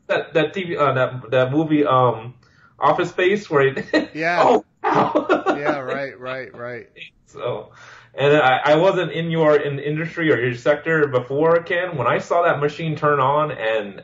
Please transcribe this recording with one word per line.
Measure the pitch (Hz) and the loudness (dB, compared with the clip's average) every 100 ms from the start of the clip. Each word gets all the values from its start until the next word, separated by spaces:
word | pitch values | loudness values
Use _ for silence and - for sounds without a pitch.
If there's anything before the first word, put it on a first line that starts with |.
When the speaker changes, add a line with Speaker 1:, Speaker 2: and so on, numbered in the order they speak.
| - | -4
Speaker 1:
that, | - - | -4 -2
that | 160 156 | 0 0
T | 196 | -2
V, | 170 147 | -6 0
uh, | 143 | 0
that, | 127 123 127 117 | 2 0 -4 -2
that | 127 127 | 0 2
movie, | 147 156 147 143 | 2 2 2 4
um, | 131 127 110 120 - _ _ _ - | 4 4 0 -8 -16 _ _ _ -2
Office | 139 156 170 | 0 2 0
Space, | - 185 202 - | 0 2 0 0
where | 143 135 | 2 2
it | - - 311 - | 0 -2 -2 -2
<laughs> | |
Speaker 2:
Yeah. | 147 165 170 | -4 -2 2
Speaker 1:
oh, | - - - _ | 4 2 0 _
wow. | - - - 302 - - - | -2 0 0 0 0 0 0
<laughs> | - | -2
Speaker 2:
Yeah, | 151 147 | -2 -4
right, | - - 139 107 | -6 -6 -8 -10
right, | 127 131 123 117 | -10 -8 -10 -12
right. | 120 120 104 151 165 _ _ | -12 -12 -14 -20 -20 _ _
Speaker 1:
So, | - 120 - - - - - - | -10 -8 -8 -12 -20 -20 -20 -14
and | - 143 151 | 0 4 4
I, | 131 127 | 4 2
I | 143 156 | 4 4
wasn't | 190 185 165 | 4 2 -2
in | 160 165 | -4 -2
your, | 165 151 147 | 2 4 4
in | 143 139 | 2 -4
the | 143 | -4
industry | 151 165 170 160 | -6 -6 -2 0
or | 120 | 2
your | 123 120 | 0 -2
sector | 156 147 165 160 143 | 0 0 0 0 2
before, | 127 123 139 165 170 | 0 -2 0 2 2
Ken. | 165 175 180 147 | 0 -2 -2 -2
When | 120 | -2
I | 175 | -2
saw | - 170 | 0 0
that | 170 143 | 2 0
machine | 147 147 160 147 | -2 -4 -6 -2
turn | 147 143 | 0 2
on | 131 147 151 | 2 2 -2
and, | 123 110 110 101 92 | -2 -2 -2 -4 -8